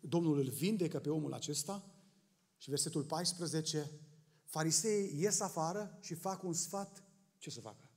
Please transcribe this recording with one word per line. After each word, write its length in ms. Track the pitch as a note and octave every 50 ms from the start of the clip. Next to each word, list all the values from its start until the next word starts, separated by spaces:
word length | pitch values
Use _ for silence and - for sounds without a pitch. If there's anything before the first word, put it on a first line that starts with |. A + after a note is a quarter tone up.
| -
Domnul 360 | D3 D3 F3 E3+ D#3+ D3 C#3+
îl 100 | C3+ B2+
vindecă 500 | A#2+ - D3+ F#3+ A3+ G#3 F3+ D#3 - D3
pe 120 | - D3
omul 220 | D#3 D#3 D3+ C#3 C3
acesta 580 | - - - D3+ C#3+ - - G3 G3+ G3 - - - - - _ _ _ _ _ _ _ _ _ _
și 120 | - -
versetul 340 | C#3 C#3+ - E3+ E3 E3 C3+
paisprezece, 880 | D3 D#3+ D#3 F3+ E3+ - F3 F3 D#3 - D#3+ D#3 - - D#3 D3 C#3+ - - - - - - - _ _ _ _
fariseii 760 | - - D#3 D#3 E3 D#3+ - - A3+ G#3 G#3 G3 - C#3+ C#3+
ies 200 | F3 G#3 - -
afară 580 | G#3 D#3 - E3+ D#3 D#3+ F3+ G#3 G#3 F#3 - -
și 140 | - - E3+
fac 280 | E3 - F#3+ F#3+ F#3+ F#3
un 100 | F3+ E3
sfat, 520 | E3+ - - - G3 G3+ G3 - - - - - _ _ _ _ _
ce 120 | - D3+
să 100 | - A#2
facă? 300 | G#2+ A2 G#2 - - - _